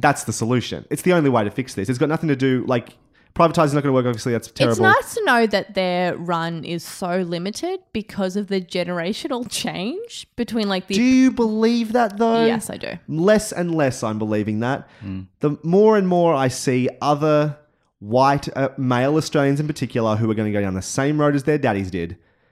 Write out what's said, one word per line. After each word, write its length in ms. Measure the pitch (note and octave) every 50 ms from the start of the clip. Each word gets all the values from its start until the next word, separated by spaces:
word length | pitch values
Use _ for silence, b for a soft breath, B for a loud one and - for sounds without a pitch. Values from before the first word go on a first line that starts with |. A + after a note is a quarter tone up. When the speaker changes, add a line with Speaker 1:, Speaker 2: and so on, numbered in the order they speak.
Speaker 1:
that's 240 | D3 D3 C#3 - -
the 80 | A#2+ A2
solution. 520 | - A2+ A2+ B2+ A#2+ - - - C#2 - -
It's 140 | D3 - -
the 100 | F#3 F3+
only 160 | E3+ D3 C#3
way 140 | B2 A2+ G#2
to 60 | G2+
fix 240 | - - B2+ - -
this. 120 | - G2
It's 100 | A#2 B2+ A#2+
got 100 | D3+ C#3+
nothing 180 | D#3+ D#3+ E3+
to 80 | D#3 C#3
do, 300 | B2 C3+ C3+ B2+ B2+ -
like, 300 | G#2+ B2+ B2 - - - _ _ _ b b b b -
privatising 320 | - E3+ D#3+ E3 E3+ D#3
is 60 | C#3+ C#3+
not 100 | D3 C#3
gonna 100 | C#3+ C3
work. 120 | B2+ A#2+
Obviously, 280 | B2 A#2+ A2 - C3 A#2
that's 180 | A2 - -
terrible. 220 | - - C3 A#2+ A2+
Speaker 2:
It's 60 | -
nice 320 | F#4 F#4+ G#4+ C5+ - - -
to 80 | A#4 G#4
know 240 | D#4 B3 A#3 A3+
that 260 | G#3 G#3 F#3+ - - G3+
their 440 | F#3+ F#3 F3+ F3+ F3+ F3+ F3 -
run 480 | - E3+ E3+ F3 E3 E3 E3 E3+ D#3+ -
is 180 | - E3+ E3+ -
so 380 | - - - G3 F3 F3 F#3+
limited 580 | F3+ E3+ F3 E3+ F3 G3+ A3 - - - - F#3 - _ -
because 420 | A3+ G#3 - - - F#3+ F#3 F3+
of 120 | G#3 G#3
the 120 | F#3 G3 F#3+
generational 880 | F3+ - - F3+ F3 F3 F3+ F3 E3 F#3 - - - C#4+ C4+ A#3+ B3 G3+
change 800 | - - - G3+ D3+ E3+ F#3 A#3 E4 G4+ A#4 A#4 - - - - _
between, 320 | - A#3 - A3 A#3 G#3
like, 200 | G3+ G3 F#3 F#3
the 80 | - G3
Speaker 1:
Do 80 | G3 B3
you 280 | B3+ C4 B3+ C4 C4
believe 640 | - B3 A#3 A3 G#3+ A3 A3+ A#3 A#3+ A#3 A#3 G#3+ G#3+
that, 240 | B3 A#3 G3+ G3+
though? 280 | G#3 A#3 A3+ A3+ A3+ A3+
Speaker 2:
Yes, 240 | A3+ A#3 A3 - -
I 60 | -
do. 240 | - - - - E3+ -
Speaker 1:
Less 460 | - D3 D#3 E3+ G3 A3 G#3 G#3 - -
and 200 | - F3 F3 E3
less 280 | D#3+ C#3+ B2+ B2 - B2
I'm 160 | A2 G#2+ G#2+
believing 400 | A2 G#2+ G#2+ G#2+ G2+ A2 G#2+ G#2+
that. 300 | A#2 B2 C#3 - - B B B G#2+
Speaker 3:
Mm. 220 | G2 F#2+ F#2+ F#2+ - _ _
Speaker 1:
The 180 | - D3+ D3 - -
more 320 | E3 F3 G3 G#3+ A3 A3
and 100 | G#3 F#3+ F#3
more 240 | F3+ F3 E3+ E3 D#3
I 160 | C3+ C3+ B2+
see 400 | B2+ - - C#3+ B2+ B2+ B2 B2+ - -
other 560 | - C#3+ D3 C#3+ D#3 D3+ D3+ D3 D3 D3+ C#3+ - _ _ _ _ _ _ _ _
white, 500 | G#2 G#2 A2+ B2+ C3+ C#3 C#3+ C#3+ - D3+ -
uh, 120 | B2+ C3+ - - -
male 360 | C3 B2+ B2 A#2+ B2+ C#3 D3+
Australians 440 | D#3 D3+ - - D3 C#3 C#3 C#3+ C#3+
in 80 | D3+
particular, 480 | D3+ D#3 - C3+ A2+ - A#2+ A2+ A2 G#2+
who 120 | G#2+ A#2 A2
are 40 | G#2+
gonna 180 | A2 G#2+ G#2
go 80 | G#2 G#2
down 140 | G2+ F#2+ F#2
the 80 | F#2+
same 400 | F2+ - - C#3 C3+ D3 D3+ D3+
road 140 | D3 D3 C#3+
as 80 | C#3+ B2+
their 160 | D#3 D3+ D3+
daddies 320 | C3 A#2+ G#2 G2 G2 F#2
did. 260 | F2+ F2 E2+ E2+ F#2 - _ _ _ _ _ _